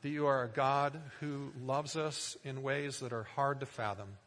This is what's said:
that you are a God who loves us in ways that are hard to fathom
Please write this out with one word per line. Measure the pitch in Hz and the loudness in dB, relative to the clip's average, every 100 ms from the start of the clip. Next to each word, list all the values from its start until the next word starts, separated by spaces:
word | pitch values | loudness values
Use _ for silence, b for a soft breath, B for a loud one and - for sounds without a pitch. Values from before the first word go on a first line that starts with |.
that | 143 | -2
you | 147 147 | 2 4
are | 135 | 4
a | 123 | 4
God | 113 135 139 143 147 151 - | 4 4 6 4 0 -12 -6
who | 147 139 139 131 | -4 -4 -6 -6
loves | 127 135 147 | 0 0 0
us | 160 156 143 - - | 0 0 -2 -6 -8
in | 139 135 | -8 -4
ways | 135 139 143 131 | 0 0 0 -4
that | 127 | -4
are | 117 110 - | -4 -4 0
hard | 139 139 | 2 2
to | 131 | -4
fathom | - 110 98 101 98 | -2 -2 -2 -8 -14